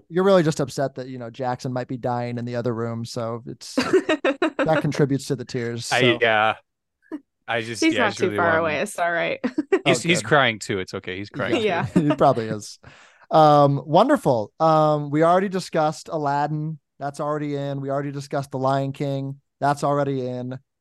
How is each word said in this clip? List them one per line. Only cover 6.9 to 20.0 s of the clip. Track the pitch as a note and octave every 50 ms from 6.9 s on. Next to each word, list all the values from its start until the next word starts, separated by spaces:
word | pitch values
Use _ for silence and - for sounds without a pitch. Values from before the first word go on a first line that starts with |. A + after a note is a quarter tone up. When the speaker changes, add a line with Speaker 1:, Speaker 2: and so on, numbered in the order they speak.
| _ _ _ - D#4+ D4 _ _ _ _ _
Speaker 3:
I | - A#2 A#2
just, | A2 A#2 A#2 G2+
Speaker 2:
He's | D#4 D#4+ G#3+
Speaker 3:
yeah, | G3+
Speaker 2:
not | - -
Speaker 3:
it's | - -
Speaker 2:
too | -
Speaker 3:
really | - -
Speaker 2:
far | F3+ F3 E3+
Speaker 3:
warm. | D#3+ D#3+
Speaker 2:
away. | E3 D#3 D3+ C#3
It's | G3 G#3 - -
all | F3 E3+
right. | E3+ E3 E3 E3+ - - -
<laughs> | B3+ - - C#4+ - G4 - -
Speaker 3:
He's, | - E4+ A#3+
Speaker 1:
Oh, | - E3
Speaker 3:
he's | F3+ -
Speaker 1:
good. | -
Speaker 3:
crying | - D#3 C#3+ C3 A#2+ G#2+ G2+
too. | - - G#2+ F#2
It's | F#2 - -
okay. | G2 - F#2 F#2
He's | G2 G2+ -
crying | - - - - -
Speaker 1:
Yeah, | B3 G#3+ G3+ E3+ E3+ D3
Speaker 3:
too. | - -
Speaker 2:
Yeah. | F3+
Speaker 1:
<laughs> | D3+ D3
he | D3+
probably | - E3 C#3+ B2 A#2 A2+
is. | A2 A2 G#2+ - - - - - - - - - _ _ _ _ -
Um, | - D#3+ D#3 D3+ D3 D3 C#3+ C#3+ C#3 C#3 -
wonderful. | D#3+ D3 F#3 A#3 C#4+ D4 - - D#3 B2+ A2+ G#2 - _ -
Um, | D#3+ D#3+ D#3 D#3 D#3 D3+ D3+ D3 D3 C#3+
we | C#3+ D#3 E3
already | E3 F3+ F#3 G3 G3+
discussed | F#3 F3+ - - - E3 D#3 D#3 D#3 - - -
Aladdin. | E3+ D#3 D3 C#3 C#3+ C#3+ D3 D3 D#3 D3+ D3+ D#3+ D#3+ - _ _ _ -
That's | C#3 C#3+ C#3+ -
already | D3+ D3 D3+ D3+ D3+ D3 C#3+
in. | C#3 C#3 C#3+ C#3 C#3
We | C3+ C3+
already | C3+ C#3+ C#3+ C#3+
discussed | C#3 C#3 C#3 - D#3 C#3+ C#3 -
The | - C3
Lion | C3 C3 C#3 C#3 C#3 C3+
King. | C3+ - D3 C#3 C#3 C3+ C3+ C#3 C#3 - _ _ _ -
That's | C#3 C#3+ C#3+ C#3 D3+
already | C#3+ C#3+ C#3+